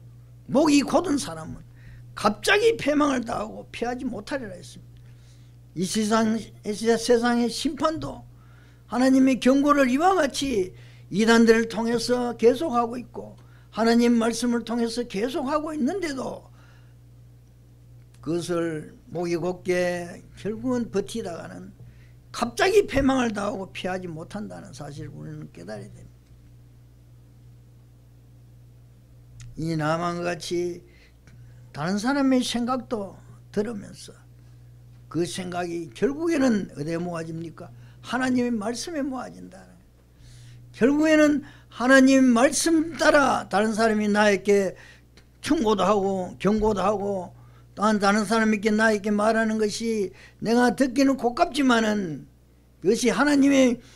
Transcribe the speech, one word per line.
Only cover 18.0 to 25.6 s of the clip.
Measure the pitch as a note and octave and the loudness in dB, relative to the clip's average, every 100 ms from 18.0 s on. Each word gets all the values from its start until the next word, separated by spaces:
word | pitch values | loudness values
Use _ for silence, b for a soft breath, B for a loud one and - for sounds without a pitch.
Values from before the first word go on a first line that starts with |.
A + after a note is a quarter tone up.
| - - | -20 -16
그것을 | C#3+ E3+ D#3+ E3+ E3 D#3 - - - | -6 -6 -4 -4 -4 -6 -12 -18 -12
목이 | D#3 F3 E3+ | -8 -4 -4
곧게 | F3+ F3+ - F3+ F3+ F3 F3 - - - | -4 -6 -4 -2 -2 -4 -10 -14 -20 -12
결국은 | F#3+ A3 B3+ B3 A#3 | -10 -6 -4 -4 -4
버티다가는 | G3 F#3+ A#3 F#3+ E3 E3+ F3+ F#3+ - b b b b - | -4 -4 -6 -10 -10 -14 -16 -18 -20 b b b b -14
갑자기 | - A#3+ - F#4 G#4 - | -6 -6 0 2 4 2
패망을 | C4+ C4+ C4 A#3 | 2 2 2 0
당하고 | G#3 - G3 F#3+ | -2 -6 -8 -10
피하지 | - F#3 F#3+ F3+ | -8 -6 -6 -8
못한다는 | D#3 E3+ G3+ G3+ F3 F3 | -12 -12 -12 -12 -14 -16
사실을 | - D3 C#3+ D3+ | -16 -16 -14 -14
우리는 | D3+ D#3 D3+ D3+ | -14 -14 -14 -16
깨달아야 | E3+ | -18